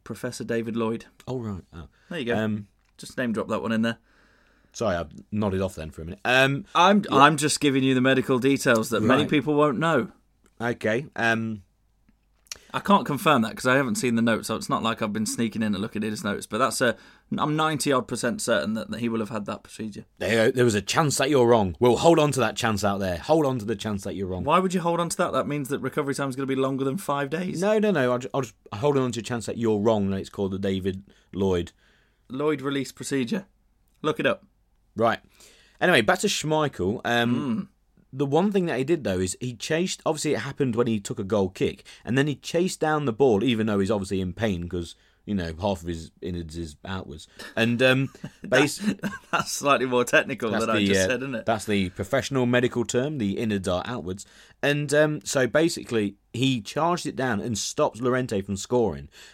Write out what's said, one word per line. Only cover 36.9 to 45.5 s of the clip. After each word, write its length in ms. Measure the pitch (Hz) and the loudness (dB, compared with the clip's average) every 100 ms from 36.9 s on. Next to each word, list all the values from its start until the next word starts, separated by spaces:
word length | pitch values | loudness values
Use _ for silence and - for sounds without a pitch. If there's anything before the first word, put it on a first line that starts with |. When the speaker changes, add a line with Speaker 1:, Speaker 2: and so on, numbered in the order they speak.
| - - | -2 0
Speaker 2:
Um, 300 | 120 120 123 | 0 2 0
Speaker 1:
Mm. 320 | 139 107 - _ _ _ _ | -2 -4 -6 _ _ _ _
Speaker 2:
the 140 | 135 143 | -4 0
one 260 | 156 202 | 2 2
thing 140 | 196 170 | 0 0
that 120 | 123 | -2
he 40 | |
did, 200 | 135 165 | 0 0
though, 160 | 107 92 | 0 0
is 180 | 92 - | -2 -4
he 140 | 123 | -8
chased, 480 | 120 - 160 190 - - | -8 -4 -2 -2 -4 -4
obviously 280 | 156 151 | -2 -2
it 60 | 117 | -2
happened 360 | 135 135 131 113 | -4 -2 0 2
when 120 | 120 | 0
he 120 | 107 | 0
took 200 | - 113 | -4 -8
a 40 | |
goal 260 | 95 107 95 | -2 0 0
kick, 360 | - 98 - - - | 0 -4 -4 -16 -14
and 140 | - 131 | -2 0
then 80 | 147 | 0
he 100 | 131 | -2
chased 440 | - 170 180 - | -4 -2 0 0
down 260 | 156 151 139 | 0 0 0
the 80 | |
ball, 300 | 110 135 101 | 4 4 4
even 240 | 127 110 110 | 2 2 2
though 100 | 101 | 2
he's 120 | 98 | 2
obviously 280 | 107 95 95 | 0 -2 -2
in 120 | 92 | -2
pain 340 | - 113 87 87 | -2 -2 -2 -4
'cause, 280 | 90 82 - _ _ - | -6 -8 -12 _ _ -6
you 100 | 98 | -4
know, 180 | 82 | -4